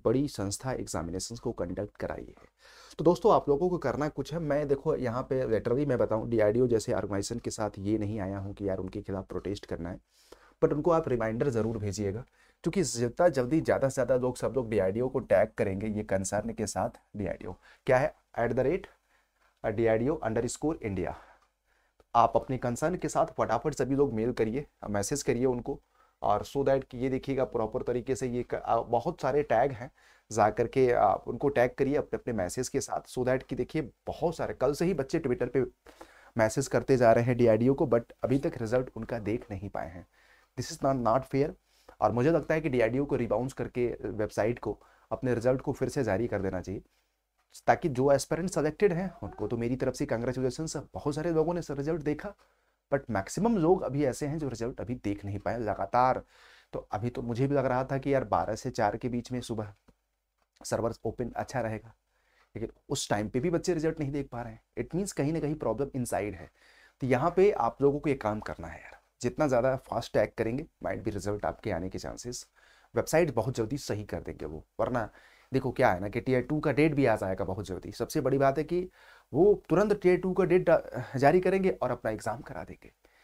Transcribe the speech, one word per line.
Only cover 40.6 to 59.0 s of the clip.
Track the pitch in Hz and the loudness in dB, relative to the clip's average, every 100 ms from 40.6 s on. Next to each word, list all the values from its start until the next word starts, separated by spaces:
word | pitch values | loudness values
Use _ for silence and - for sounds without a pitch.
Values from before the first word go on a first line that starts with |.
| 123 | -10
is | 160 | -2
not, | 139 127 | 0 2
not | 117 120 120 | 2 2 2
fair। | 135 143 - _ _ - - | 0 0 -4 _ _ -20 0
और | 107 | 2
मुझे | 113 131 | 4 4
लगता | 170 - | 2 2
है | 160 | -2
कि | 156 | 0
डीआरडीओ | 127 113 127 143 | 2 2 2 0
को | 139 | 0
रिबाउंस | 117 104 131 | 0 0 -2
करके | - 113 123 120 - | -4 -6 -2 -2 -2
वेबसाइट | 107 101 107 - 107 120 | -6 -4 -2 0 0 0
को | - 101 _ _ _ | -6 -8 _ _ _
अपने | 113 127 120 | -4 -2 0
रिजल्ट | 120 135 | 2 2
को | 139 | -2
फिर | 127 127 | -4 -2
से | 147 | 0
जारी | 113 95 - | 0 0 0
कर | 104 | -2
देना | 95 92 | -2 -4
चाहिए, | 87 104 - _ _ _ _ _ _ - - | -6 -10 -12 _ _ _ _ _ _ -2 2
ताकि | 117 175 | 2 2
जो | 123 135 | 2 4
एस्पिरेंट | 139 - 156 175 | 4 2 -4 -2
सिलेक्टेड | 170 147 151 202 | 0 -2 2 2
हैं | 165 190 - | 2 -4 -8
उनको | 104 - 104 | -12 -8 -4
तो | 117 | -2
मेरी | 120 127 | -2 -2
तरफ | 131 | -2
से | 127 143 | -2 -2
कांग्रेचुलेशन। | 117 120 127 127 123 156 156 - | -2 -2 -2 -2 -2 -6 -8 -10
बहुत | - 143 147 | -8 -4 -2
सारे | 165 | 0
लोगों | 160 160 | 2 2
ने | 175 160 | 0 -4
रिजल्ट | 143 143 165 | -4 -4 -2
देखा, | 143 151 208 202 _ _ _ _ _ | -2 -4 -6 -14 _ _ _ _ _
but | 139 139 | -4 -2
मैक्सिमम | 101 - - 214 226 | -4 -4 0 2 4
लोग | 160 185 | 4 4
अभी | - 135 143 | 2 0 0
ऐसे | 117 147 | 0 -4
हैं | 160 | -4
जो | 143 | -4
रिजल्ट | 120 113 135 | -4 -6 -6
अभी | 98 123 | -6 -6
देख | 101 101 101 | -4 -4 -6
नहीं | 101 | -6
पाए | 101 113 | -4 -2
लगातार। | 107 95 98 120 127 120 - _ - - _ | -2 -2 0 4 4 2 -4 _ -20 -20 _
तो | - - | -12 -8
अभी | 104 120 | -4 -4
तो | 123 | -4
मुझे | 120 117 135 | -4 -2 0
भी | 143 | 2
लग | 123 | 2
रहा | 123 | 0
था | 131 135 | 0 -2
कि | 139 | 0
यार | 135 | 0
बारह | 117 92 85 110 | 2 2 0 -2
से | 127 | -4
चार | 120 104 | 0 0
के | 110 | 0